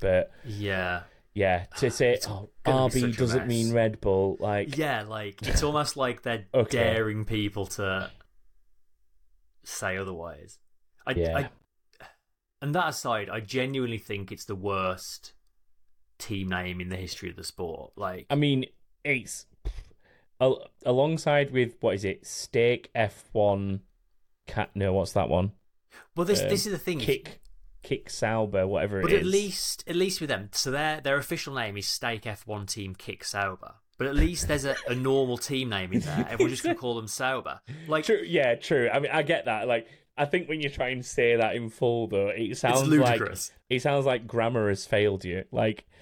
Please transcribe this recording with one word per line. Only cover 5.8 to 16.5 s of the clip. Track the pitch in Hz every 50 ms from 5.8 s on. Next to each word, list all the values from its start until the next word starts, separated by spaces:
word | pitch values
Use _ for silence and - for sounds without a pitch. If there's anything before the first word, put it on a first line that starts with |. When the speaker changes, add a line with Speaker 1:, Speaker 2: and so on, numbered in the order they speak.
| 147 143 -
Speaker 2:
like | 143 131 123 120 -
they're | - 123 117 110 95 -
Speaker 1:
<laughs> | -
Okay. | 131 113 - -
Speaker 2:
daring | 120 117 110 110 113 113 110 107 107 107
people | - 113 107 104 101 - 104 98 92
to | - - 101 95 95 95 92 - - - - _ _ - - - - - _ _ _ _ - _ _ _ _ _ _ _ _ _ _ _ _ _ _ _ _
say | - - - 107 95 92
otherwise. | 95 98 95 92 82 82 85 78 76 85 95 - - _ _ _ _ _ _ _ _ _
I, | - 131
Speaker 1:
Yeah. | 90 82 82 82 -
Speaker 2:
I, | 143 117 - _ _ _ _ _ _ _ _ _ - - - _ _ _ _ _ _ _ _ _ 139
and | 143 147
that | 185 170 156
aside, | 147 - - 131 117 107 101 95
I | - 117
genuinely | 110 95 123 127 127 135 139 135 127 117 113 104
think | - - 104 98 98 92 101
it's | - -
the | - 104
worst | 92 95 101 98 95 95 92 92 95 - - - - - - - - _ _ _ _ _ _ - _ - _ - _ _ _ _ _
team | - - 107 98 95
name | 92